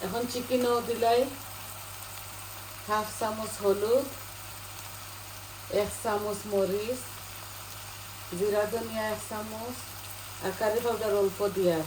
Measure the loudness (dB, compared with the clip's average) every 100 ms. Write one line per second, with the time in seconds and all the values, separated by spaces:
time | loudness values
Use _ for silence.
0 | 0 0 0 -2 2 4 6 4 2 4
1 | 6 8 6 0 -10 -12 -12 -12 -12 -12
2 | -12 -12 -12 -12 -12 -12 -12 -12 0 2
3 | 2 0 0 0 -4 2 4 6 6 6
4 | 4 -6 -12 -12 -12 -12 -12 -12 -12 -12
5 | -12 -12 -12 -12 -14 -14 -2 0 0 -2
6 | 0 0 0 -4 0 2 4 2 0 -4
7 | -4 -12 -12 -12 -12 -12 -12 -12 -12 -12
8 | -12 -12 -8 0 2 4 2 0 -2 -2
9 | -2 -2 -4 -6 -6 -6 -8 -8 -10 -10
10 | -10 -10 -10 -6 -4 0 2 4 2 2
11 | 4 4 4 4 0 4 4 4